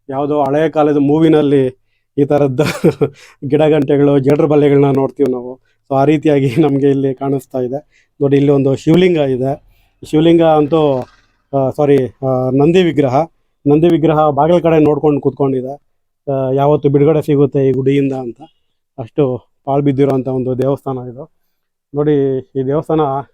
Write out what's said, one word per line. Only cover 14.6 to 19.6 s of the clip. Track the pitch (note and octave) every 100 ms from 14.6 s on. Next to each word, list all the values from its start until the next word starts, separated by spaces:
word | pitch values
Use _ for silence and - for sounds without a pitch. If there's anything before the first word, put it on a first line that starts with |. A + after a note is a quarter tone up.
| E3 D#3+
ನೋಡ್ಕೊಂಡು | D3 D3 D#3 C#3+
ಕೂತ್ಕೊಂಡಿದೆ. | C3+ C3 C#3 C3 B2+ C#3+ _ _ _ _ -
ಆ, | C3+ C3
ಯಾವತ್ತು | C3+ C#3+ D3+ C#3+
ಬಿಡುಗಡೆ | C#3 C#3+ D#3
ಸಿಗುತ್ತೆ | D3 C#3+ C#3+ C#3+ C3+
ಈ |
ಗುಡಿಯಿಂದ | C3 C3 C#3 C#3
ಅಂತ | C3 B2 A2 D#3 _ _ _ _ -
ಅಷ್ಟು | A#2 - C#3 B2 - _